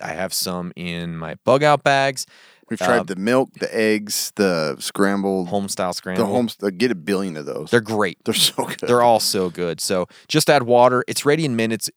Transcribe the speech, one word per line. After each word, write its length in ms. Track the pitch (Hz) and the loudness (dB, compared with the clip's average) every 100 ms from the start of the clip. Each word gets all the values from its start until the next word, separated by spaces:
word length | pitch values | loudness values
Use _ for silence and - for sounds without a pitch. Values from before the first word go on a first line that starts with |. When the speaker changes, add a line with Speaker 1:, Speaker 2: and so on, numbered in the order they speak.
Speaker 1:
I 60 | - | -10
have 240 | 80 95 - | -6 -6 -4
some 360 | 92 90 87 - | -6 -6 -8 -10
in 420 | 87 85 85 82 | -8 -8 -8 -8
my 160 | 82 76 - | -10 -6 2
bug 180 | 135 | 2
out 200 | 151 147 | 4 2
bags. 420 | 147 139 139 131 - - - _ _ | 2 2 0 -4 -12 -16 -20 _ _
Speaker 2:
We've 100 | 113 | -4
tried 200 | 92 120 | 2 2
Speaker 1:
Uh, 40 | |
Speaker 2:
the 120 | 80 92 | 0 -4
milk, 340 | 101 127 135 - | 2 2 0 -4
the 140 | - 110 | -6 0
eggs, 560 | 110 107 104 - - - | 2 0 -2 -6 -6 0
the 400 | 98 85 78 67 | 2 2 -2 -4
scrambled, 680 | - - 98 98 98 95 87 | -8 0 0 2 0 -2 -2
Speaker 1:
Home 180 | 101 98 | -4 -4
style 200 | - 92 | -4 -4
Speaker 2:
the 20 | 87 | -6
Speaker 1:
scramble. 300 | 92 92 104 | -6 -2 0
Speaker 2:
home 240 | 120 117 | 0 -2
st-, 280 | - 101 90 | -2 -6 0
get 140 | 123 | -2
a 40 | 98 | -2
billion 400 | 101 95 98 78 | -2 -2 -2 -6
of 80 | 69 | -8
those. 260 | 60 78 | -10 0
Speaker 1:
They're 100 | 120 | 0
great. 360 | 107 110 98 78 - | 2 0 0 -2 -4
Speaker 2:
They're 80 | |
so 320 | 107 - - - | 0 0 -2 -8
good. 140 | - - | -6 0
Speaker 1:
They're 140 | 123 | 4
all 180 | 120 110 | 6 4
so 300 | - 104 90 | 2 -2 -2
good. 300 | 82 87 80 | -4 -6 -4
So 260 | - 92 90 - - | -2 -2 -4 -10 -2
just 220 | 156 - | 0 4
add 140 | 147 | 4
water. 400 | 117 120 123 123 - | 6 6 6 4 -2
It's 180 | - 143 | -2 2
ready 200 | 151 156 | 2 0
in 100 | 113 | 0
minutes, 340 | 113 110 - | 0 -2 -6